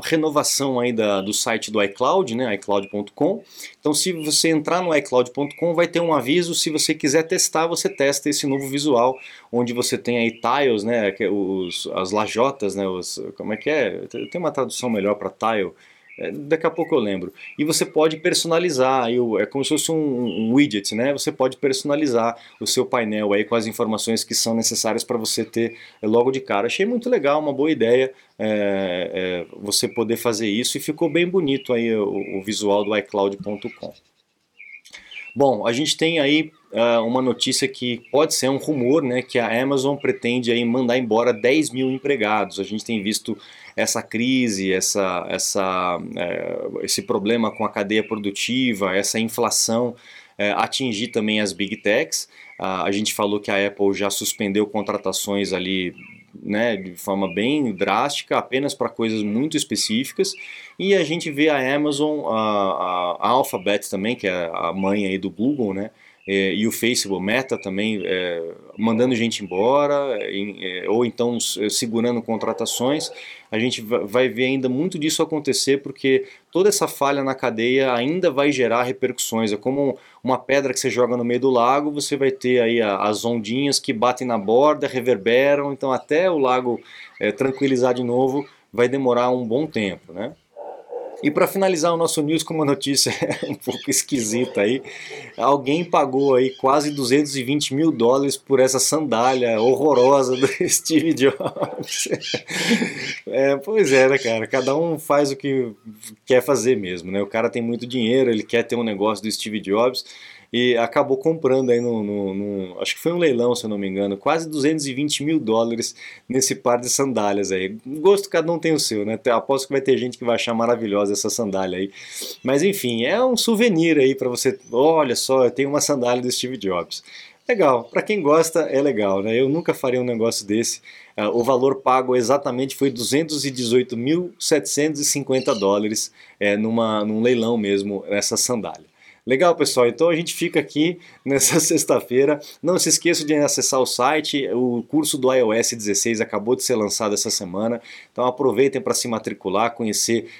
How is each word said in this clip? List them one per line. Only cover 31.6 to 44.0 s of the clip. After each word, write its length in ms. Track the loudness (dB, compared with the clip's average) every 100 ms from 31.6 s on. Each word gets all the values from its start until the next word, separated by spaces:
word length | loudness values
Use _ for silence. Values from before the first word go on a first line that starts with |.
| 0
aí 220 | 0 2
o, 440 | 0 0 -2 -6 -6
o 40 |
visual 420 | -6 -2 2 2
do 100 | 2
icloud 440 | -2 -2 0 0 -2
ponto 320 | -8 -8 -10 -12
com. 120 | -16 -16 _ _ _ _ _ _ -20 -20 -20 -20 -20 -18 -14
Bom, 320 | 2 4 4 0
a 60 |
gente 240 | 0 0 0
tem 240 | 0 2
aí, 320 | 4 2 0 _ _
é, 260 | 0 2 4
uma 240 | 2 0
notícia 440 | 0 0 -2 0 -2
que 360 | -4 -6 -6 -2
pode 240 | 2 2
ser 160 | 2 0
um 80 | -2
rumor, 440 | -2 0 2 2
né, 200 | 2 -2
que 160 | -2 -2
a 240 | 0 0
Amazon 340 | 0 0 0 0
pretende 560 | -2 -2 0 0 0
aí 100 | 0
mandar 360 | 2 0 2 0
embora 340 | 2 2 2
dez 380 | 2 2 2 0
mil 200 | -2 -2
empregados. 720 | -2 -2 0 2 0 -2 -4
A 40 |
gente 200 | -6 -6
tem 180 | -4 -4
visto 340 | -2 -4 -4 -10 -10 -20 -14
essa 280 | -4 -2 -2